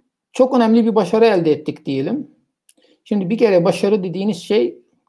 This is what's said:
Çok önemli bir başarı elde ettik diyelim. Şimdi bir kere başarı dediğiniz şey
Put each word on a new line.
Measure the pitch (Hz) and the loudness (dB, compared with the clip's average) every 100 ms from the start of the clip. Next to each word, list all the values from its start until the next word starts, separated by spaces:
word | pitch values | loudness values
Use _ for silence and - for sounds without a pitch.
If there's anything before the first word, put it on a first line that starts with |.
| _ _ _ | _ _ _
Çok | - 262 262 | 0 2 4
önemli | 220 233 | 2 2
bir | 226 | 2
başarı | 208 190 220 | 0 0 2
elde | 226 190 156 | 4 4 0
ettik | 143 - - - | -2 -4 -10 -6
diyelim. | 135 151 277 - _ _ _ _ _ _ _ | -4 -4 -6 -8 _ _ _ _ _ _ _
Şimdi | - 208 180 | -6 -4 -2
bir | 220 | 0
kere | 226 180 | 2 2
başarı | 180 - 202 208 | 2 0 -2 -2
dediğiniz | 185 185 208 180 | -4 -6 -6 -6
şey | - 214 - - _ _ | -2 -2 -2 -6 _ _